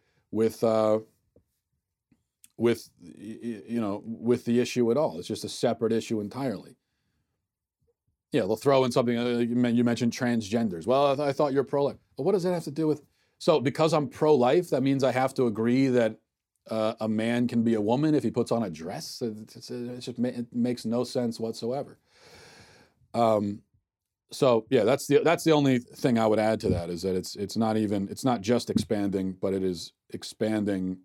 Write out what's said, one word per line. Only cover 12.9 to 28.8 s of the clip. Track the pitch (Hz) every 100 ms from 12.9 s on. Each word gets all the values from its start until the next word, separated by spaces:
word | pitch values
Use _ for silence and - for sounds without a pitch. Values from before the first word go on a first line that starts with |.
| 147 - _ _ _
so | - 156
because | 123 127 160
I'm | 151 143
pro-life, | - 151 151 123 160 175
that | 143
means | 135 139
I | 131
have | 123 131
to | - 123
agree | 107 117 127 135
that, | 123 113 110 _ _ _ _ -
uh, | 113 110 113
a | 110
man | 110 113 120 123
can | 120
be | 117
a | 113
woman | 104 123 156
if | 151
he | 113
puts | 101 117
on | 117
a | 107
dress? | 78 82 139 - -
It, | 120 107 110 120
it's, | -
it | 123 120 123
just | 123 120
ma-, | 123
it | 120 120
makes | 123 120 120 113
no | 117
sense | 120 131 120 113
whatsoever. | 113 113 117 135 123 - _ _ - - - - - - _ _ _ 117
Um, | 117 107 101 104 - _ _ _ _ _ _
so | - 139 117 -
yeah, | 131
that's | 104 135 -
the, | 143
that's | 131 170
the | 165
only | 151 139 127
thing | 123 - 147 117
I | 110
would | 107
add | 110 110
to | 107
that, | 90 85
is | 87
that | 95 92
it's, | 90 -
it's | 98 110
not | 113 110
even, | 107 101 98
it's | 101
not | 131 120
just | 98 117 -
expanding, | 110